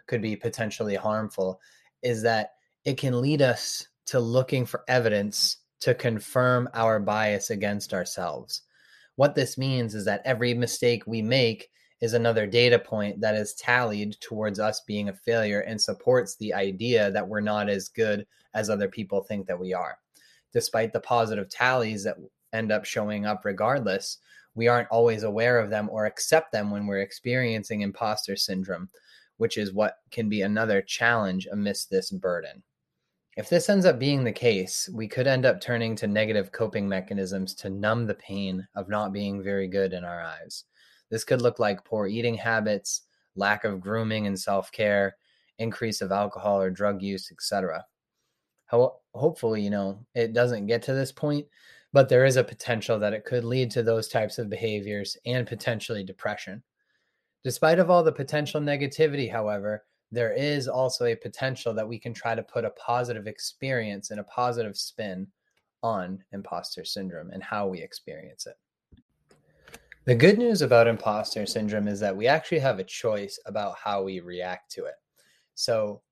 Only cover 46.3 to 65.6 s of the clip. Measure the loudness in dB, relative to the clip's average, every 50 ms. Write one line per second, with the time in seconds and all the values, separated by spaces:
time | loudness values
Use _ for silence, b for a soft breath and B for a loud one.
46.3 | -2 -2 0 2 2 2 2 0 0 0 0 0 0 0 -4 -6 -6 -6 -8 -12
47.3 | -14 -10 -6 -4 -2 -2 -2 -2 -4 -6 -10 _ _ _ _ _ _ _ _ _
48.3 | _ _ _ _ _ _ _ 0 4 4 4 4 2 -4 _ _ -6 0 0 0
49.3 | 0 0 -2 -2 0 0 0 -2 -2 -2 -2 -4 -6 -8 -12 _ -2 -2 -2 0
50.3 | 4 2 2 2 2 -2 0 0 0 0 0 -2 -2 -2 -2 -4 -6 -4 -2 -2
51.3 | -2 -2 -4 _ B B B B B B B B 6 6 6 8 8 8 8 8
52.3 | 6 4 2 0 -2 -10 -4 -2 -2 -2 0 -2 -2 0 0 0 -2 -2 -6 -4
53.3 | -2 -2 -2 0 0 0 0 0 0 0 2 2 2 2 0 0 0 0 0 -2
54.3 | -4 -6 -6 -6 -6 -4 -2 -2 -2 -2 -4 -4 -6 -6 -6 -8 -10 -10 -6 -4
55.3 | -2 -2 -2 -4 -6 -6 -2 -2 -4 -4 -4 -6 -6 -6 -8 -10 -10 -6 -6 -6
56.3 | -6 -6 -10 -14 -14 -16 -16 _ _ _ _ _ _ _ _ _ _ _ _ _
57.3 | _ _ -8 -6 -2 2 4 4 6 6 6 6 6 6 6 4 2 0 -4 -4
58.3 | -2 -4 -2 -2 -2 -2 -2 0 -2 -2 -2 -2 2 2 2 2 2 0 -4 -4
59.3 | -2 -2 -2 -2 -2 -2 -2 -4 -6 -6 _ _ _ _ _ -8 -4 -2 0 0
60.3 | 0 0 0 0 0 -2 -2 -2 -2 0 0 0 0 0 0 0 0 0 -4 -12
61.3 | -8 -4 -4 -4 -4 -4 -4 -4 -4 -4 -4 -6 -6 -10 -10 -10 -10 -6 -4 -4
62.3 | -4 -4 -4 -6 -4 -4 -4 -4 -6 -6 -4 -2 0 0 0 -2 -6 -8 -8 -12
63.3 | -12 -10 -12 -12 -10 -8 -6 -2 -2 -2 -2 -4 -6 -8 -10 -10 -10 -10 -12 -8
64.3 | -4 -2 -2 0 0 -2 -4 -6 -4 -8 -10 -10 -8 -8 -8 -8 -6 -8 -10 -12
65.3 | _ _ _ _ _ _